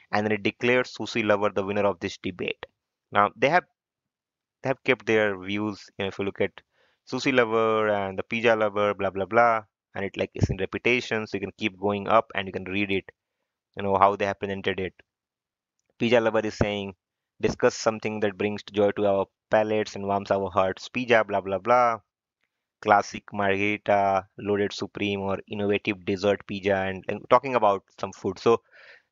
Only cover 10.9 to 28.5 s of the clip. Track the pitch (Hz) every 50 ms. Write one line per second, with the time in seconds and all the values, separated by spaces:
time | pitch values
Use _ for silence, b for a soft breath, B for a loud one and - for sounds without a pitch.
10.9 | 123 123 - - 117 110 110 - - 98 98 98 - - 110 107 95 87 95 101
11.9 | 101 101 98 - 104 113 - - - 98 98 95 92 98 92 92 95 101 104 98
12.9 | 98 92 - - - _ _ _ _ _ _ _ _ _ _ _ _ - 101 101
13.9 | 98 95 98 101 101 101 104 98 98 - - 98 98 98 90 98 95 92 95 87
14.9 | - _ _ _ _ _ _ _ _ _ _ _ _ _ _ _ _ _ _ _
15.9 | _ - 123 113 120 117 110 110 107 110 107 107 - - 107 104 104 104 98 98
16.9 | 95 _ _ _ _ _ _ _ _ - 107 110 110 - - 123 - - - 113
17.9 | 110 107 - 113 107 107 107 104 98 92 104 104 104 101 - - 98 104 101 101
18.9 | 101 - 104 101 98 98 95 - _ _ _ - - 110 110 107 107 107 107 -
19.9 | - 104 98 98 98 101 101 - 101 98 98 92 92 101 95 95 92 - - -
20.9 | - 123 127 117 120 110 107 101 101 98 90 98 98 92 92 110 123 123 123 120
21.9 | 113 110 - _ _ _ _ _ _ _ _ _ _ _ _ _ _ _ - 107
22.9 | 104 101 98 - - 113 - - 107 101 101 98 98 98 101 104 104 101 - -
23.9 | 104 101 98 98 95 95 95 - _ - 104 98 104 101 101 98 - - 104 98
24.9 | - - 104 101 101 98 98 98 95 - - - 107 104 101 101 104 101 - 110
25.9 | 104 92 87 92 101 90 92 104 101 95 - - 104 98 90 98 98 95 95 95
26.9 | 95 95 87 - 104 104 - - - 151 139 139 127 120 107 101 98 95 - _
27.9 | _ - - 98 95 - - 101 92 - - 120